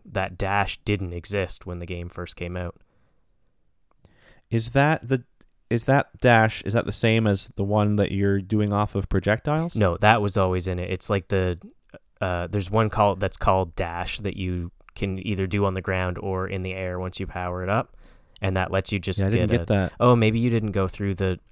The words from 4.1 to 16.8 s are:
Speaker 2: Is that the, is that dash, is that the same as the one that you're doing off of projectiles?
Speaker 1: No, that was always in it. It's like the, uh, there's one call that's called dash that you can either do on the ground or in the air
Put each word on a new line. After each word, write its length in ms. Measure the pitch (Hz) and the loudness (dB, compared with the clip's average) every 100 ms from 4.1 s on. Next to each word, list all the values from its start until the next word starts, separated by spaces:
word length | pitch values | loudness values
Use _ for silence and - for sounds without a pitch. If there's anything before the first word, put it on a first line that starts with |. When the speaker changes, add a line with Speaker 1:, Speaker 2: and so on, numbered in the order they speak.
| _ - - _ | _ -20 -20 _
Speaker 2:
Is 220 | 117 113 | -2 0
that 360 | 135 147 160 120 | 2 2 2 0
the, 160 | 131 - _ _ _ - | -2 -2 _ _ _ -2
is 160 | 117 - | 0 4
that 240 | 135 - - | 2 2 2
dash, 420 | 123 117 110 - | 6 6 6 2
is 100 | - | -2
that 120 | 113 - | 0 0
the 60 | |
same 340 | - 113 113 110 | 0 2 4 4
as 220 | 98 - - | 2 -2 -4
the 80 | |
one 320 | 98 107 104 104 | 0 2 2 2
that 160 | 98 | 2
you're 300 | 98 101 98 | 0 0 0
doing 320 | 95 107 104 | 0 0 2
off 220 | 101 107 101 | 0 0 -2
of 120 | - | -2
projectiles? 680 | 98 98 113 - 156 170 110 | 0 2 0 0 -2 -2 0
Speaker 1:
No, 200 | 95 85 | 0 4
that 240 | 107 113 | 4 4
was 140 | 101 101 | 2 2
always 300 | 92 92 92 | 2 0 -2
in 120 | 90 | -4
it. 120 | 90 | -4
It's 180 | 92 - | -4 -2
like 200 | 101 - | -2 0
the, 280 | 95 92 87 214 - _ - _ _ | 0 0 -2 -10 -20 _ -20 _ _
uh, 280 | 95 87 87 | -4 -2 -2
there's 220 | 101 90 | -4 0
one 200 | 110 107 | 0 2
call 260 | - 104 92 | 2 2 2
that's 220 | 95 - | -2 0
called 380 | - 95 87 - | 2 2 0 -4
dash 440 | 85 85 87 - | -6 -6 -6 -6
that 160 | 101 95 | -6 -6
you 360 | 90 90 85 - - - | -4 -4 -6 -12 -20 -6
can 300 | 98 95 107 | -6 -4 -4
either 220 | 98 95 | -2 0
do 160 | 101 98 | 2 0
on 80 | |
the 80 | 92 | 0
ground 360 | 92 92 92 87 | -2 -2 -2 -4
or 280 | 98 92 92 | -4 -4 -4
in 160 | 95 | -6
the 100 | 92 | -6
air 260 | 92 | -6